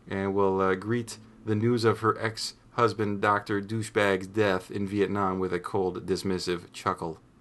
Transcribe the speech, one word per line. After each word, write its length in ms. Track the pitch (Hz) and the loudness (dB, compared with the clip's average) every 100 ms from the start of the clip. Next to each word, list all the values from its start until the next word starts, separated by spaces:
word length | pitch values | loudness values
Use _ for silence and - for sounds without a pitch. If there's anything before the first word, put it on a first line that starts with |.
| - | -8
and 260 | 98 98 | -4 0
will, 260 | 98 98 95 | 2 2 4
uh, 140 | 95 | 2
greet 440 | 92 101 120 113 - - - 107 | 2 0 -4 -4 -12 -18 -12 -2
the 80 | |
news 280 | 107 117 120 | 0 2 4
of 160 | 110 107 | 4 4
her 180 | 110 - | 2 2
ex-husband, 1000 | 110 107 - - - - 117 110 104 101 | -2 -4 -8 -10 -8 2 2 2 -2 2
Doctor 400 | 104 101 - 101 | 2 2 0 -4
Douchebag's 640 | 98 110 107 110 101 95 95 | -2 -6 -2 2 2 2 0
death 440 | 107 104 92 - | 0 2 2 -2
in 160 | 104 98 | -6 -4
Vietnam 520 | 101 95 101 95 92 | 0 0 0 -2 -2
with 120 | 92 | -2
a 40 | 90 | -4
cold, 440 | - 101 92 90 87 | -4 -2 -2 -4 -4
dismissive 640 | 90 98 92 90 87 - | -2 -2 -2 -2 -4 -6
chuckle. 440 | - 98 92 85 78 - _ | -6 -4 -4 -6 -10 -18 _